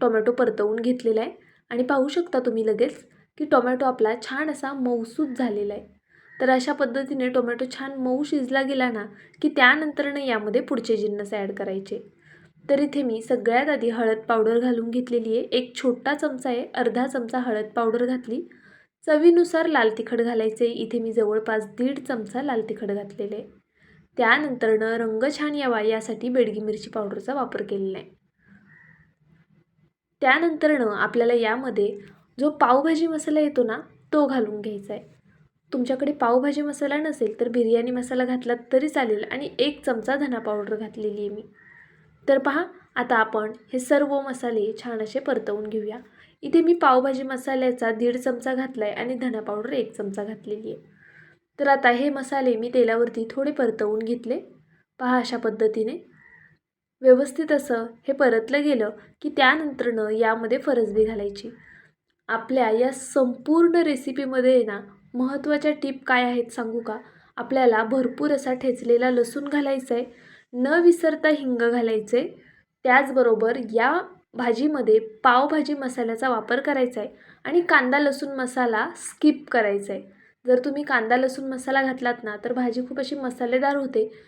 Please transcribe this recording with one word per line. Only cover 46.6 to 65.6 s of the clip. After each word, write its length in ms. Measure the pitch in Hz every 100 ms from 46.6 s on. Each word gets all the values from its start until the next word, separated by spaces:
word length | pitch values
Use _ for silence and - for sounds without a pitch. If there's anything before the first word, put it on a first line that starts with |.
मी 120 | 339
पावभाजी 500 | 339 311 254 269 262
मसाल्याचा 680 | 269 254 262 262 254 247 226
दीड 260 | 220 240 247
चमचा 360 | 262 240 262
घातलाय 380 | 254 262 240 208
आणि 240 | - 240 254
धना 240 | 247 214
पावडर 340 | 214 208 233
एक 220 | 277 214 -
चमचा 260 | 202 196
घातलेली 480 | 208 208 - 208 220
आहे. 100 | - - _ _ - - _ _ -
तर 80 | 277
आता 220 | 277 262
हे 200 | 240 285
मसाले 460 | 277 262 277 254 220
मी 160 | 240
तेलावरती 540 | 247 233 226 233 233 226
थोडे 200 | 269 285
परतवून 480 | 294 240 220 214 214
घेतले. 400 | 226 240 240 302 - - _ _ _ -
पहा, 180 | 254 254
अशा 200 | 240 240
पद्धतीने 720 | 226 214 220 220 214 339 - _ _ - _ _ _ _ _ _
व्यवस्थित 500 | 262 254 285 302 311
असं 320 | 294 277 233
हे 300 | 226 - -
परतलं 500 | 277 269 226 220 285
गेलं 260 | 294 254 214 - - _
की 80 | 294
त्यानंतरनं 800 | - 262 311 302 247 240 226 214
यामध्ये 480 | 220 226 226 226 262
फरसबी 460 | 302 240 214 202
घालायची. 460 | 220 220 202 202 220 - - - _ _ _ _ -
आपल्या 420 | 226 233 262 226
या 220 | 220 254
संपूर्ण 840 | 262 - 285 254 240 - 320 339 339
रेसिपीमध्ये 880 | 311 262 - 254 262 262 254 254
ना, 160 | 214 202 - - _
महत्त्वाच्या 580 | 247 254 277 294 294